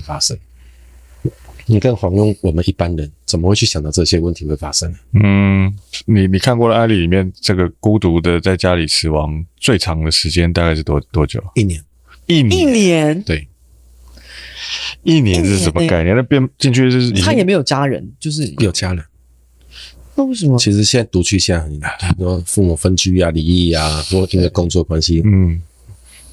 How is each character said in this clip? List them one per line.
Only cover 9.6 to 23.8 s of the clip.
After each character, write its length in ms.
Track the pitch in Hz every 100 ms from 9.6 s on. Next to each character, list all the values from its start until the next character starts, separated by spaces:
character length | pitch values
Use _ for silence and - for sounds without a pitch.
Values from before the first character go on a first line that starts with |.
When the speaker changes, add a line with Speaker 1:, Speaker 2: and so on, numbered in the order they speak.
| - 98
Speaker 2:
长 240 | - 78
的 80 | 80
时 180 | 73 78
间 240 | 87 85
大 120 | 85 82
概 80 |
是 80 | 78
多， 180 | 76 73 -
多 120 | 78
久？ 160 | 73 113 98
Speaker 1:
一 80 | 123
年。 180 | 101 80 - _ _ - -
Speaker 2:
一 160 | 165
年？ 180 | 104 370
Speaker 3:
一 40 |
年？ 580 | 302 226 190 165 151 165
Speaker 1:
对。 240 | - 76 73 _ _ _ _ - - - - - - - - - - -
Speaker 2:
一 160 | - 160
年 240 | 110 87
是 140 | 95 95
什 140 | 87
么 80 | 82 82
概 160 | 87
念？ 0 |
Speaker 3:
一 20 | 85
年 100 | 117
欸。 40 |
Speaker 2:
那 20 |
变 260 | 123 139 131 -
进 140 | 135
去 180 | 123 127
是 120 | 127
已 100 | 123
经 120 | 98
Speaker 3:
他 80 | 90
也 120 | 226
没 80 | 185
有 100 | 202
家 240 | - 139 143
人， 260 | 82 - -
就 140 | 156
是 200 | 151 113 69
Speaker 1:
有 140 | 101
家 200 | - 92
人。 100 | 87 - _ _ _ _ _ - - - - - -
Speaker 3:
那 80 |
为 100 | 269
什 120 | 233 151
么？ 120 | 123
Speaker 1:
其 140 | 104
实 100 | 101
现 180 | 104 123
在 40 |
独 180 | 110 90
居 160 | 85 95
现 180 | - 85
在 60 |
很， 180 | 78 73
很 360 | 73 - 87 87
多 260 | 90 90
父 200 | 87 104
母 100 | 90
分 220 | 80 92 92
居 240 | 92 92
啊、 100 | 85
离 140 | 80
异 280 | 78 90 87
啊， 300 | 80